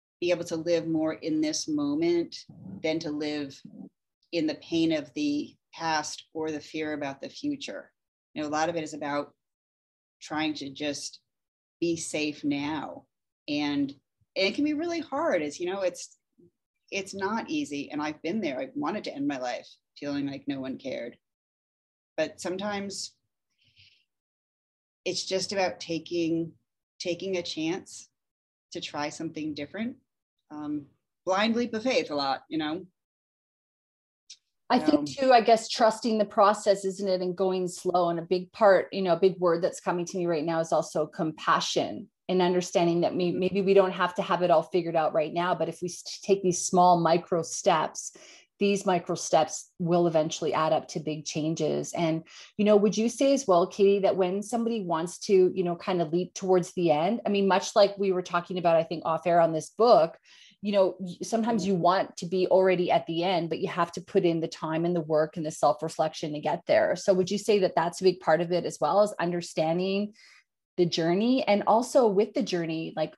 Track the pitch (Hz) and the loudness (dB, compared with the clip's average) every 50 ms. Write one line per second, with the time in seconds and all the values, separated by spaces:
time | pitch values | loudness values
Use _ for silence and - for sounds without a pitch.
0 | _ _ _ - 175 175 175 170 170 170 170 160 160 170 170 165 160 165 160 156 | _ _ _ -4 -2 0 0 0 -2 -4 -6 -4 -2 0 0 0 0 0 -2 0
1 | 156 160 160 - - 165 156 156 156 151 156 156 - - 151 147 143 143 143 151 | 0 -2 -4 -4 -4 -4 -2 0 0 -2 -2 -4 -4 -4 -2 -2 -2 -2 0 0
2 | 165 170 175 170 170 - - - - - - - - - - - - 160 160 165 | 0 2 2 0 0 -4 -8 -16 -18 -18 -20 -18 -16 -16 -12 -6 -4 -4 -4 -4
3 | 165 156 151 151 156 151 151 147 143 139 139 - - - - - - - _ _ | -4 -6 -6 -6 -4 -4 -4 -6 -6 -8 -12 -16 -20 -20 -18 -18 -18 -18 _ _
4 | _ _ _ _ _ _ - 170 156 156 143 - - - 170 165 165 160 160 156 | _ _ _ _ _ _ -4 -2 -2 -2 -4 -6 -8 -4 0 0 2 2 0 0
5 | 139 139 - 151 147 147 143 147 - - - _ _ _ - - 165 165 160 151 | -4 -6 -6 -4 -2 -2 -2 -2 -4 -8 -12 _ _ _ -12 -6 -4 -2 -2 -2
6 | 151 - - - - _ - 160 156 156 156 147 - - - 156 156 151 151 143 | -2 -4 -8 -14 -16 _ -8 -6 -6 -6 -6 -8 -10 -10 -8 -8 -6 -6 -6 -6
7 | 147 139 135 - - 135 - - - 147 143 139 - - 101 92 - _ _ _ | -6 -8 -8 -10 -14 -16 -12 -8 -6 -6 -6 -6 -8 -12 -12 -12 -14 _ _ _
8 | _ _ _ _ _ _ - 151 151 147 151 151 160 170 170 170 156 147 151 143 | _ _ _ _ _ _ -12 -10 -8 -4 -2 -2 -2 -2 -2 -4 -6 -8 -10 -10
9 | 147 143 143 147 143 - _ _ _ _ _ _ _ _ _ _ _ _ _ _ | -8 -6 -4 -4 -6 -8 _ _ _ _ _ _ _ _ _ _ _ _ _ _
10 | _ _ _ _ - - 160 151 156 156 151 147 143 139 135 - - 147 143 143 | _ _ _ _ -14 -8 -6 -4 -4 -4 -4 -6 -10 -12 -10 -8 -6 -6 -6 -6
11 | - - - - _ _ _ _ _ _ _ _ _ _ _ - 165 170 165 165 | -10 -14 -16 -18 _ _ _ _ _ _ _ _ _ _ _ -4 -2 -2 -2 -4
12 | - - - 156 151 147 147 - - 147 143 139 143 151 160 147 135 - - - | -6 -6 -6 -4 -4 -4 -4 -4 -4 -4 -2 -2 -2 -4 -6 -6 -8 -10 -12 -16
13 | - _ _ _ _ _ _ _ _ - 147 147 147 147 143 143 143 135 - _ | -18 _ _ _ _ _ _ _ _ -6 -4 -4 -2 -2 -2 -2 -2 -4 -6 _
14 | _ _ _ _ _ _ - - 190 196 214 - 285 302 302 285 330 349 339 339 | _ _ _ _ _ _ -4 -2 0 0 0 0 -2 -2 -2 -2 -4 -4 -4 -4
15 | 285 - 269 277 330 320 226 175 151 147 139 - 175 175 190 202 196 180 175 - | -6 -6 -4 -4 -2 0 0 0 -2 -4 -6 -6 -6 -6 -4 -2 -2 -4 -4 -6
16 | - - _ _ _ _ _ _ 175 170 _ _ _ _ _ _ _ - 185 196 | -12 -16 _ _ _ _ _ _ -20 -20 _ _ _ _ _ _ _ -10 -8 -8
17 | 190 196 - 196 196 196 214 226 - - 160 151 147 143 147 143 139 - - 147 | -8 -8 -8 -6 -4 -4 -4 -4 -6 -4 -4 -4 -4 -4 -6 -8 -8 -6 -6 -4
18 | 147 151 151 - - 156 185 226 196 156 135 131 139 135 - 143 147 151 190 214 | -4 -4 -6 -6 -6 -6 -4 -4 -4 -4 -4 -6 -8 -8 -6 -6 -4 -4 -4 -6
19 | - 156 - 139 139 143 143 131 127 123 117 - - - - _ _ _ _ - | -8 -8 -8 -6 -4 -4 -4 -4 -6 -6 -8 -8 -10 -14 -20 _ _ _ _ -12
20 | 143 143 143 143 139 139 139 143 - - 139 135 131 131 127 - - 135 131 127 | -8 -6 -6 -4 -6 -6 -8 -8 -8 -8 -8 -6 -6 -8 -10 -10 -8 -8 -8 -8
21 | 117 120 - _ _ _ _ _ _ _ _ _ _ _ _ _ _ _ _ _ | -10 -12 -14 _ _ _ _ _ _ _ _ _ _ _ _ _ _ _ _ _
22 | _ _ _ - 160 147 - - - 185 180 190 196 208 202 202 202 202 190 - | _ _ _ -4 -4 -4 -6 -8 -8 -6 -6 -6 -6 -6 -6 -6 -6 -8 -8 -10
23 | - - _ _ _ _ _ _ _ _ _ _ _ _ _ _ - _ _ _ | -12 -12 _ _ _ _ _ _ _ _ _ _ _ _ _ _ -20 _ _ _
24 | _ _ _ _ _ _ _ _ _ _ _ _ _ _ _ _ _ _ _ _ | _ _ _ _ _ _ _ _ _ _ _ _ _ _ _ _ _ _ _ _
25 | - 185 180 185 - - 185 190 190 - 214 196 185 180 175 - - - 165 160 | -8 -6 -6 -6 -4 -4 -4 -4 -4 -4 -2 -2 -2 -2 -2 -6 -8 -6 -6 -6
26 | 160 - 175 170 170 160 165 165 165 165 - _ _ _ _ _ _ _ _ - | -6 -6 -4 -2 -2 0 -2 -2 -4 -6 -10 _ _ _ _ _ _ _ _ -10
27 | - 185 170 170 180 190 190 175 175 - - 160 156 160 175 196 - - - - | -6 -6 -6 -6 -6 -6 -6 -6 -6 -6 -6 -6 -4 -4 -4 -6 -8 -12 -18 -20
28 | - _ _ _ _ _ _ _ _ _ _ _ _ _ - 175 165 - - 151 | -20 _ _ _ _ _ _ _ _ _ _ _ _ _ -14 -12 -10 -8 -6 -6
29 | 147 151 151 - 160 160 160 156 151 156 147 143 143 143 - 196 226 247 277 - | -6 -6 -6 -6 -10 -8 -8 -8 -8 -8 -6 -8 -10 -10 -8 -8 -8 -8 -8 -12
30 | _ _ _ _ _ _ _ _ _ - 151 151 151 147 147 147 143 - _ _ | _ _ _ _ _ _ _ _ _ -18 -14 -12 -8 -8 -8 -8 -8 -12 _ _
31 | _ _ _ _ - 180 185 190 214 226 226 233 240 226 220 220 220 262 247 175 | _ _ _ _ -4 -2 0 2 2 2 2 0 -2 -2 -4 -4 -2 0 0 0
32 | 156 151 151 143 139 135 131 - - - - 156 156 151 156 180 190 185 _ _ | 0 -2 -2 -2 -2 -2 -2 -4 -6 -6 -4 -4 -2 -2 -4 -6 -8 -12 _ _
33 | _ _ _ _ _ _ _ _ _ _ _ _ _ _ _ _ _ _ _ _ | _ _ _ _ _ _ _ _ _ _ _ _ _ _ _ _ _ _ _ _
34 | _ _ _ _ _ - - - _ _ _ _ _ - 247 254 311 311 302 294 | _ _ _ _ _ -20 -20 -20 _ _ _ _ _ 0 2 2 4 4 2 2
35 | 294 294 - 285 269 262 254 233 214 226 226 220 226 - - - 233 220 214 - | 0 -2 -4 0 4 6 6 6 8 6 4 4 2 0 0 2 4 4 2 2
36 | - 247 220 214 208 208 - - 202 196 214 208 - 214 196 196 196 190 185 185 | -2 0 2 0 0 0 4 4 6 6 4 4 4 2 2 2 0 -4 -4 -4
37 | 196 196 185 180 180 180 180 - 196 190 185 185 185 175 180 - - 185 - 180 | -2 -2 0 0 -2 -2 -2 0 0 0 0 0 -2 -4 -6 -6 -4 0 2 2
38 | 175 170 170 170 165 - 190 180 180 - - - 226 202 190 170 - - - 196 | 2 2 0 -2 -2 -2 -2 -2 -2 -4 0 4 6 8 8 6 4 0 -4 -2
39 | 190 185 170 165 196 190 175 175 180 175 165 170 175 170 - - - 190 175 175 | 0 0 2 4 4 2 4 2 2 2 2 2 0 -2 -4 -4 -4 -4 -2 -2
40 | 170 170 - 190 175 170 170 151 147 170 165 165 165 165 175 151 165 - - 170 | -4 -4 -4 -4 -2 -2 -2 -2 -2 -2 -2 -2 -2 0 0 0 0 0 -2 -4
41 | 151 151 - - 170 160 156 - - - 160 151 - - - 170 - - 104 104 | -4 -4 -4 -6 -6 -6 -6 -4 0 0 0 2 0 -2 -2 -2 -2 -2 -4 -10
42 | - - _ _ _ - 185 185 180 180 185 180 175 - - 196 170 170 170 170 | -12 -16 _ _ _ -2 0 2 2 2 2 0 0 0 0 2 2 2 2 2
43 | 170 - - 165 180 175 175 180 185 185 180 202 190 190 196 196 190 185 180 175 | 0 0 0 0 -2 -2 0 0 -2 -2 0 0 2 4 6 6 6 4 2 0
44 | 185 175 - - 180 - 185 170 180 170 175 156 165 - - 180 165 170 165 165 | -2 -2 -2 -2 -2 -2 0 2 4 4 4 4 4 2 0 -2 -2 0 0 0
45 | 156 151 - 160 151 156 - 170 175 180 180 160 160 165 165 - 175 180 - - | 0 2 0 0 -2 -2 -2 -2 -2 0 0 -2 -2 -4 -6 -6 -8 -8 -8 -10
46 | - - - - - - 196 196 196 185 175 - - - - 180 180 180 180 170 | -14 -14 -14 -6 0 0 0 2 2 0 0 0 -2 0 4 6 6 6 6 6
47 | 165 160 165 175 170 - 190 170 160 - - - - 196 175 156 151 - - - | 4 4 2 2 2 0 -2 -2 -2 -4 -6 -2 2 2 2 2 2 -2 -6 -8
48 | - - - - - - - - _ _ _ - 202 202 202 196 202 196 185 170 | -14 -14 -16 -18 -20 -20 -20 -20 _ _ _ -2 0 2 2 2 2 2 0 0
49 | 170 - 175 151 - - - 160 156 - - - - _ _ - 180 165 175 175 | 0 -2 -6 -6 -2 2 4 4 4 2 -2 -10 -14 _ _ -6 -2 2 2 4
50 | 170 170 160 160 156 165 - - 175 151 151 160 160 156 160 147 - - - 175 | 4 4 2 2 0 0 -2 -4 -4 -2 0 0 0 2 0 0 -2 -4 -8 -8
51 | 147 156 151 156 156 - - 160 147 156 165 160 156 151 147 143 147 147 - - | -6 -6 -6 -6 -8 -8 -6 -4 -2 -2 -2 -2 -2 -2 -2 -2 -4 -4 -4 -2
52 | 175 160 160 165 165 - - - - - _ - 208 208 214 208 196 214 185 208 | 0 0 0 -2 -4 -10 -18 -20 -20 -10 _ 2 4 6 6 6 6 4 2 2
53 | 220 233 226 - 285 277 277 269 277 - 185 170 180 180 - - 202 196 202 202 | 0 0 0 2 2 2 2 2 4 4 4 4 4 2 2 4 4 4 4 4
54 | 185 180 - 180 190 180 185 202 208 - 240 233 233 226 233 220 190 175 170 160 | 4 2 2 2 0 0 0 -4 -4 -4 -4 -2 -2 -2 -2 -4 -2 -2 -2 -2
55 | 165 180 - - - - 202 185 185 180 - 185 180 175 170 170 - - 185 175 | -2 -4 -8 -8 0 4 6 6 6 4 4 0 -2 -2 -4 -4 -4 -2 0 0
56 | 170 151 160 175 180 180 - - 196 185 185 185 170 - - 185 175 170 151 147 | 0 0 0 -2 -2 -4 -6 -4 0 2 4 4 2 0 -2 0 2 4 4 4
57 | 160 180 233 233 - - 202 202 196 196 180 196 196 - - 226 202 190 196 196 | 2 0 0 -2 -2 0 0 2 2 4 2 2 0 2 4 4 4 4 4 0
58 | 202 196 185 180 180 - 175 175 170 - 185 180 170 175 165 165 165 - 180 156 | -2 0 0 0 -2 -2 -4 -4 -4 -4 -4 0 2 4 4 4 2 0 -4 -6
59 | - - 160 160 - 180 170 170 165 165 160 156 156 - _ - 220 247 220 170 | -2 -2 -2 0 2 2 4 4 4 4 2 0 -4 -4 _ 4 6 8 8 8
60 | 156 170 - - _ _ - - - - _ _ - 202 202 202 190 180 180 - | 6 4 0 -6 _ _ -20 -20 -20 -20 _ _ -4 0 2 4 4 2 2 -4
61 | 196 175 175 - - - - 226 220 233 233 214 175 196 196 175 165 170 185 196 | -10 -10 -10 -10 -8 -4 -2 -2 0 0 0 0 0 0 2 2 4 4 4 4
62 | 165 - - - - 170 180 185 180 - - 185 185 190 185 175 180 - - 170 | 0 -2 -6 -10 -8 -4 -2 0 2 4 6 6 6 6 4 2 2 2 2 2
63 | - - 165 165 170 185 190 170 170 165 160 - 180 180 - 175 170 170 - 185 | 0 0 -2 -2 0 0 0 0 0 -2 -4 -4 -4 -4 -2 -2 -2 -2 -4 -8
64 | 175 - - 202 175 175 165 165 160 165 - - - 156 160 160 170 175 180 175 | -8 -2 0 2 4 4 2 0 -2 -4 -6 -6 -6 -4 -2 0 0 0 0 -2
65 | 156 151 160 151 156 156 - 175 156 156 160 - - 143 151 - - 165 - - | -2 0 2 2 2 0 -2 -6 -8 -6 -4 0 2 2 2 0 -2 -6 -2 -2
66 | 160 156 - - - 156 147 147 147 151 147 143 - - 127 107 - - - 170 | -2 -2 -2 -6 -8 -6 -6 -4 -4 -2 -4 -2 0 2 4 4 4 4 0 0
67 | - - 196 185 185 180 202 202 - - 208 208 190 170 - 170 165 175 170 - | 2 2 2 4 2 0 -2 -2 0 2 2 4 4 2 2 2 0 0 0 2
68 | 185 185 175 - - - 160 160 175 170 180 170 - 147 165 - 156 147 156 202 | 2 2 2 2 2 2 4 4 2 2 -2 -2 -2 -4 -4 -2 0 2 4 4
69 | 214 208 208 - 170 175 175 175 170 - - - 160 160 165 180 185 196 190 196 | 4 2 0 -2 -2 -2 -2 -4 -4 -4 -2 -2 0 0 0 0 0 0 -2 -2
70 | 208 208 214 _ - - - _ _ _ _ _ _ _ _ - 180 165 - - | -2 -4 -8 _ -20 -20 -20 _ _ _ _ _ _ _ _ 0 0 2 2 0
71 | 160 165 175 190 220 247 254 262 - - 208 208 - - 196 226 254 - - 285 | 0 2 2 2 2 2 2 2 2 2 2 2 4 4 4 4 2 2 4 4
72 | 247 220 196 190 220 - - 302 220 175 185 175 165 160 160 160 165 165 - - | 4 4 4 2 2 2 0 -4 -2 -2 -2 -2 -2 -2 -4 -4 -6 -6 -4 -4
73 | 156 156 - | -4 -4 -6